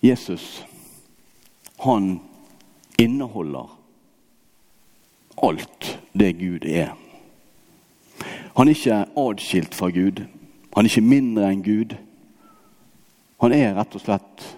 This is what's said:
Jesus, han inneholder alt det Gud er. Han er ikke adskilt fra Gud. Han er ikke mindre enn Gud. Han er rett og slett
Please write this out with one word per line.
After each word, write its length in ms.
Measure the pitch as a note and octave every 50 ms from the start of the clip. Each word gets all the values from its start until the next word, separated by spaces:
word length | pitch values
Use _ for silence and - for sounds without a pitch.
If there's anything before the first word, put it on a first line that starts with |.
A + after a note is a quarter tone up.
| -
Jesus, 600 | B2 B2+ A#2 - - F#2 D#2+ - - - - - - - - - - - - - _ _ _ _ _ _ _ _ _ _ _ _ - _ _
han 400 | - B2+ B2 G#2+ G2 F#2+ F#2 F2 - - - - - - - - - _ _ _ _ _ - -
inneholder 760 | A#2 A2+ B2 C#3 C#3 A#2+ G#2+ A2 E2+ D2+ C#2+ C2 B1 - - - _ _ _ _ _ _ _ _ _ _ _ _ _ _ _ _ _ _ _ _ _ _ _ _ _ _ _ _ _ _ - - -
alt 560 | F#2 D#2+ D#2 - - - _ - - - - - _ _
det 240 | G2 G#2 F#2+ E2+ E2
Gud 260 | F2+ F2+ F2 E2+ -
er. 280 | D#2 D#2 E2+ D#2+ - - - - - - - - - - _ _ _ _ _ _ _ _ _ _ _ _ _ _ _ _ - - - - - - - - -
Han 100 | B2+ D3
er 60 | D#3
ikke 320 | D3+ - C3 A2+ G#2 G2+ - - -
adskilt 580 | C#3+ B2+ G#2 G2 - - - F#2 D#2+ - -
fra 140 | - F#2+ F#2
Gud. 340 | F2 F2+ F#2 G2 F#2 F#2 G2+ - - - - - - _ _ - -
Han 120 | - G#2+
er 40 | A2+
ikke 120 | - B2+ A2
mindre 460 | A#2 C3+ C#3 C3+ B2 A2+ A2 G2+ G2
enn 100 | G2 G2 F#2+
Gud. 300 | G2+ G#2+ G#2+ A2+ A2 - - - - _ _ _ _ _ _ _ - _ _ _ _ _ _ _ _ _ _ _ _ _ _ _ _ _ _
Han 120 | - A#2+ B2
er 220 | D3 C#3 A2 G2 G2
rett 160 | G#2+ - -
og 80 | G2+
slett 440 | - - G#2 G2 - - - - - - -